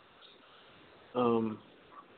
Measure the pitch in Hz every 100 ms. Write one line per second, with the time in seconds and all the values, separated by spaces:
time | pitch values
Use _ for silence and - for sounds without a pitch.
0 | - - - - - - - - - -
1 | - 123 120 117 113 107 - - - -
2 | -